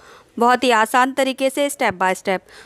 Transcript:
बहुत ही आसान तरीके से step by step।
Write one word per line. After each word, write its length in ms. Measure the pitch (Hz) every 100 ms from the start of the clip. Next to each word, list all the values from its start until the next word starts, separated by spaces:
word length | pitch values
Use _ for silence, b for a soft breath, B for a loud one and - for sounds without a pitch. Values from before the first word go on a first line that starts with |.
| B B B -
बहुत 240 | 240 247
ही 80 | 247
आसान 420 | 220 220 254 262
तरीके 360 | 262 269 254 262
से 200 | 294 285
step 280 | - 226 180
by 160 | 185 185
step। 240 | 202 185 _ B